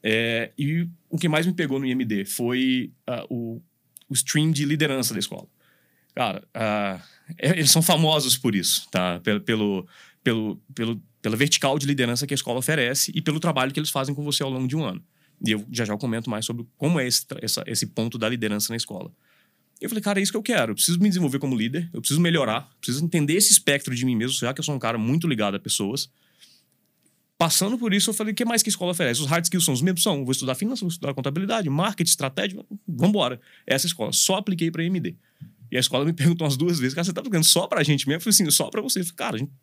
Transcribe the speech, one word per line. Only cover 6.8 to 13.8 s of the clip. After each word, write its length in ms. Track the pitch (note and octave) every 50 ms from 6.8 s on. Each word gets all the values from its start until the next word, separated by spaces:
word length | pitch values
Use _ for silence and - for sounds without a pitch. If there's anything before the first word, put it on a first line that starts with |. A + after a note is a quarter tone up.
| G2+ G2 F#2+ F2+ - - - _ _ - E3
é, 140 | - - A#2+
eles 200 | F3+ F3 D3+ C#3
são 120 | - E3 E3
famosos 540 | E3+ F3+ D#3+ E3 D#3 D#3 D3+ C#3 B2+ B2 C3
por 160 | - B2+ G2+
isso, 340 | G2 F2 - - - - -
tá? 300 | - F#2 F2+ F2+ F2 F2+
Pelo, 200 | - - G#2 G#2 G2
pelo, 440 | - A#2 A2 G#2+ G2+ G2 F#2+ F2+ - - - - - _ _ _
pelo, 320 | B2 A#2 A2+ A2 G#2+ F#2+ - _ _ C3+
pelo, 280 | - A#2 A2 A2+ G#2+ - _ _ _
pela 160 | _ A2 G#2+
vertical 420 | A2+ C#3 D3 - - - C#3 - C#3
de 80 | C3+
liderança 400 | C#3 C#3+ C3+ B2+ A#2+ A#2+ B2 C#3+
que 60 | C#3 C#3+
a 20 |
escola 240 | C3 - - A#2+ B2+
oferece 540 | B2+ - D#3 D3+ B2+ A#2+ C3+ - - - -
e 60 | D#3
pelo 180 | C#3+ - D3+ D#3
trabalho 340 | E3 E3+ D3+ C3 B2+ C3+ C#3
que 60 |
eles 120 | D3